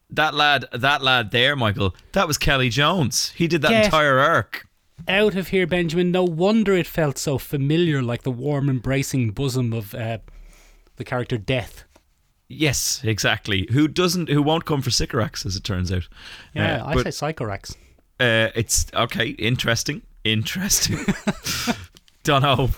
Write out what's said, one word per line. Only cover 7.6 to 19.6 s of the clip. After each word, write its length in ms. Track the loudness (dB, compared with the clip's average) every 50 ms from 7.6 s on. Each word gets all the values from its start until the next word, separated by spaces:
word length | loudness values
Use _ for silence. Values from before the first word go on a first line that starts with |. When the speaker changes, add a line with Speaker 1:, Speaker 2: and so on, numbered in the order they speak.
| 0 2 2 2 2 2 2 0 0
Speaker 2:
like 200 | -2 -2 -4 -4
the 80 | -4 -6
warm, 360 | -4 -2 -2 -2 0 0 0
embracing 600 | 0 0 0 0 0 0 0 0 0 0 0 0
bosom 420 | -2 -2 -2 -2 0 0 -2 -2 -2
of, 200 | -4 -6 -8 -8
uh, 240 | -6 -6 -6 -6 -6 -10 -14 -20 -20 -20 -20 -20 -20 -20 -20 _ _ _ _ _
the 80 | -14 -10
character 340 | -6 -4 -4 -4 -2 -4 -4
Death. 460 | -2 0 -2 -2 -2 -4 -10 -20 -20 _ _ _ _ _ _ _ _ _ _ _ _ -12
Speaker 1:
Yes, 520 | -4 0 0 0 2 0 -2 -4 -4 -2 -2
exactly. 640 | -2 0 0 2 0 0 0 0 -2 -2 0 0 0 2
Who 160 | 2 2 2
doesn't, 400 | 2 0 0 0 0 -2 -2 0
who 140 | 2 2 2
won't 220 | 2 2 0 0
come 160 | -2 -2 -2 -2
for 80 | -2
Sycorax, 560 | 0 -2 -2 -2 -2 -2 -2 -2 -4 -8 -8
as 100 | -6 -6
it 80 | -6 -6
turns 260 | -4 -4 -2 -2 -2 -2
out. 140 | -4 -4 -6 -12 -20 -20 -20 -20 -20 -18 -10 -4
Speaker 2:
Yeah, 300 | -2 -2 0 -2 -2 -4
Speaker 1:
Uh, 60 | -2
Speaker 2:
I 60 | 0
Speaker 1:
but 200 | 0 0 -2 -4
Speaker 2:
say 180 | -4 -4 -4 -4
Sycorax. 420 | -4 -6 -6 -6 -8 -10 -14 -16 -18 -20 -20 _ _ _ _ _ 0
Speaker 1:
Uh, 300 | 2 4 4 4 2 2 0
it's 320 | -2 -2 0 0 0 0 0 -2
okay. 360 | -2 -2 -2 -2 -2 -4 -4
Interesting. 760 | -4 -4 -2 -2 0 0